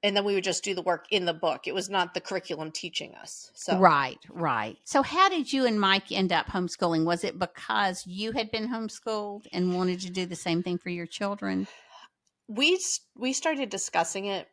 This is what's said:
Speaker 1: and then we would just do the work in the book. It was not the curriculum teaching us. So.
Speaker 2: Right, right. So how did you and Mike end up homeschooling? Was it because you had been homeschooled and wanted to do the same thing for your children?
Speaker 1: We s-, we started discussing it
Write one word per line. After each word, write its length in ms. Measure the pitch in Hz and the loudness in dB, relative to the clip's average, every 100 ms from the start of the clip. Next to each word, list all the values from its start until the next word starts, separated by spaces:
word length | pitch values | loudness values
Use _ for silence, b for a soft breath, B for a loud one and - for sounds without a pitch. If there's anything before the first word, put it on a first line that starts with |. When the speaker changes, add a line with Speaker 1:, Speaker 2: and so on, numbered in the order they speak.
Speaker 1:
and 120 | 202 202 | 4 2
then 100 | 202 | 2
we 100 | 196 | 0
would 80 | |
just 200 | 190 175 | 0 -2
do 120 | 202 185 | -2 -2
the 60 | |
work 240 | 175 165 - | 0 -2 0
in 160 | 208 180 | 0 0
the 80 | |
book. 320 | 160 170 151 - | 0 0 -2 -4
It 80 | |
was 160 | 135 190 | -4 -2
not 240 | 196 175 | 0 0
the 80 | 180 | -2
curriculum 500 | - 190 - 156 156 | -4 -6 -4 -8 -6
teaching 440 | 160 175 - - - | -8 -8 -8 -10 -14
us. 360 | - - - - | -16 -16 -18 -12
So. 220 | - 185 | -2 6
Speaker 2:
Right, 420 | 185 147 135 - - | 8 8 4 -4 -16
right. 480 | - 165 120 107 - | -4 0 0 -2 -6
So 180 | - 285 | 0 0
how 280 | 269 330 392 | 2 4 4
did 220 | 370 262 | 4 0
you 140 | 269 254 | 2 2
and 140 | 214 | 4
Mike 320 | 196 196 - | 4 4 2
end 220 | 196 190 | 0 2
up 140 | 170 - | 2 0
homeschooling? 580 | 190 180 - 180 165 160 | -2 -4 0 2 4 4
Was 180 | 170 | 2
it 160 | 202 175 | 0 -2
because 680 | 185 - - 220 196 185 - | -4 -4 -4 0 0 -2 -8
you 280 | 185 220 | -6 -4
had 180 | 226 220 | -2 -2
been 160 | 226 220 | -4 -4
homeschooled 800 | 233 220 - - 214 208 202 - | -4 -6 -8 -4 -4 -4 -10 -8
and 220 | - 180 180 | 0 0 2
wanted 260 | 180 180 | 2 0
to 100 | 185 | -4
do 140 | 180 180 | -4 -4
the 100 | 170 | -4
same 260 | 180 165 | -2 0
thing 160 | 180 180 | 0 -4
for 120 | - | -4
your 160 | 175 170 | -8 -8
children? 600 | - 202 202 196 185 196 B B B B _ _ _ - | -4 -4 -4 -2 -2 -4 B B B B _ _ _ -10
Speaker 1:
We 260 | 220 294 370 | 2 4 4
s-, 240 | - - _ - | 0 -4 _ -6
we 160 | 247 | -2
started 360 | 262 320 294 254 | 0 -2 -2 -2
discussing 560 | 196 - - 165 196 202 | -4 -2 0 0 -2 -4
it 220 | 196 - | -4 -6